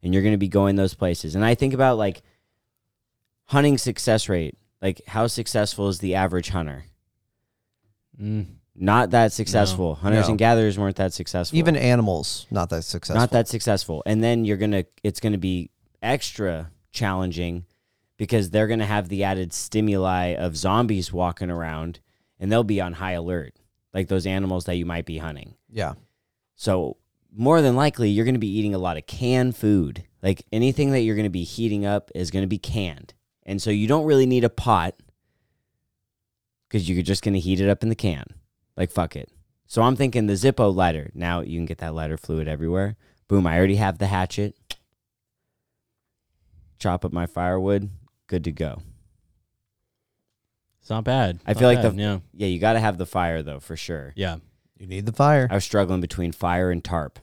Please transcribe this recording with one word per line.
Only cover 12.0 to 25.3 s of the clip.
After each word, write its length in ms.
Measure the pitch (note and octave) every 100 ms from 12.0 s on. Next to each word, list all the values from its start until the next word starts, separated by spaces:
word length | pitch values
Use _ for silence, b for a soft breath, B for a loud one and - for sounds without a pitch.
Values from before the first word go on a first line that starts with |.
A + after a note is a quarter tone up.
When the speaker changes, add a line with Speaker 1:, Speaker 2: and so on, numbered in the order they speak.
| G#2+ E2+ - - -
Speaker 3:
not 200 | G2+ F2
that 140 | E2 -
successful. 340 | F2 - A2
Speaker 1:
Not 120 | A#2+
that 160 | A#2+ G#2+
successful. 520 | A2+ A#2 G2 - D#2 -
And 180 | A2
then 220 | A2+ A#2 A2
you're 120 | G2+
gonna, 280 | G#2+ G2+ F2 _
it's 160 | G#2 -
gonna 180 | A2 G#2
be 320 | F#2 F#2 E2+ _ _ _
extra 680 | A2 C#3 - - G2 E2 D#2+ _ _
challenging 720 | - A2 F#2 F#2 E2 F2 E2+ E2+ _ _ _ _ _
because 340 | G#2 A#2 F#2+
they're 160 | G#2 G#2+
gonna 180 | A2+ G#2
have 240 | G#2 F2+
the 140 | G2 G2
added 260 | F#2+ F2+
stimuli 760 | - - A2 G#2+ G2+ F#2 F#2 F2+ F2
of 200 | F2 D#2
zombies 560 | F#2 G#2+ A#2+ G2+ E2+
walking 380 | F2 F2 E2+ F2+
around, 500 | E2+ E2 D#2 D#2+ E2+ _ _ _ _
and 100 | G2
they'll 120 | A2
be 160 | A2 G2+
on 140 | F2+
high 200 | E2+ F#2+
alert, 400 | F2+ E2+ F2 C2 _ _ _ _
like 140 | F#2+ F#2
those 180 | F#2+ F2
animals 380 | F#2+ F#2+ F2+ E2+
that 100 | F2+
you 100 | F2
might 200 | E2+ E2
be 120 | D#2+
hunting. 380 | D#2+